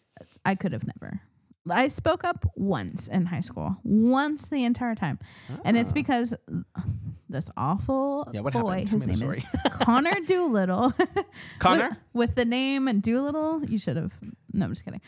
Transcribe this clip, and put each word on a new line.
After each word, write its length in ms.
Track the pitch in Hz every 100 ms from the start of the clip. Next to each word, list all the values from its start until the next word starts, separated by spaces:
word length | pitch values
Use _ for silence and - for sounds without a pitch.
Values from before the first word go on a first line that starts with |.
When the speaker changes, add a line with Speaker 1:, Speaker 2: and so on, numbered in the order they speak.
| _ - - _ -
Speaker 1:
I 100 | 196
could 160 | 185
have 140 | 123 -
never. 320 | - - - - _ _ _ 165
I 200 | 175 277
spoke 360 | - 330 349
up 220 | 349 349 - -
once 520 | 196 147 92 - -
in 180 | 147 175
high 140 | 175
school, 340 | - - 78 190
once 600 | - 214 233 262 294 302 -
the 180 | 285
entire 300 | 240 240 240
time. 240 | 220 160 - - - - 127 -
And 100 | 233
it's 140 | 233
Speaker 2:
Ah. 40 |
Speaker 1:
because 420 | 294 302 247 240 233 - 175 - - - - - - -
this 220 | 135 - -
awful 720 | 131 196 - 269 277 277 -
Speaker 2:
Yeah, 100 | 104
what 120 | 123
Speaker 1:
boy, 60 | 233 226
Speaker 2:
happened? 180 | 185 196
Tell 120 | 214
Speaker 1:
his 80 | 127
Speaker 2:
me 60 | -
the 40 |
Speaker 1:
name 100 | 131
is 100 | -
Speaker 2:
story. 200 | - -
<laughs> 60 | 277
Speaker 1:
Connor 480 | - - 240 330 392 330
Doolittle. 680 | 370 339 214 185 185 254 - 359 392 -
<laughs> 320 | - - -
Speaker 2:
Connor? 380 | 180 311 254 226 _
Speaker 1:
With, 160 | 240 240
with 60 | 247
the 100 | 233
name 540 | 247 269 269 269 202
Doolittle, 640 | 214 240 285 311 311 320 294
you 140 | 214
should 180 | 180 151
have. 160 | 170 - 214 - _
No, 120 | - 135
I'm 60 |
just 120 | - -
kidding. 160 | -